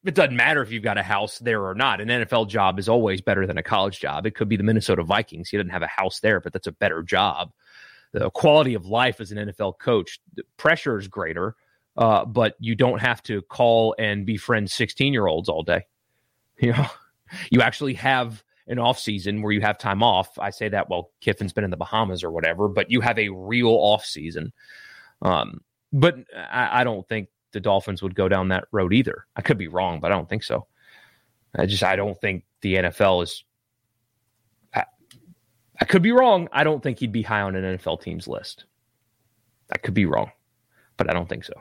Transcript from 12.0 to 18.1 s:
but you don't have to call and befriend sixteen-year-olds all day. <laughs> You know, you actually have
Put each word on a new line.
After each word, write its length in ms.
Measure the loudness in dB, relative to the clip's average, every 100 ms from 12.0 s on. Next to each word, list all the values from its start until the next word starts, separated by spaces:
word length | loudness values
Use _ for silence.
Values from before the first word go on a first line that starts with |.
| 4 4
but 320 | 2 0 0 0
you 160 | -6 2
don't 240 | 2 2
have 220 | 0 -2
to 180 | -4 -6
call 520 | -6 2 4 6 4 0
and 260 | -2 -2 -4
befriend 460 | -6 0 0 0
sixteen-year-olds 760 | -2 -4 0 0 2 2 0 -2
all 140 | -4
day. 220 | 0 -2 -2 _ _ _
<laughs> 380 | _ _ _ _
You 100 | 0
know, 160 | 2 0 -4 _ _ _ -16 2
you 100 | 4
actually 340 | 4 0 -6 -2
have 460 | 0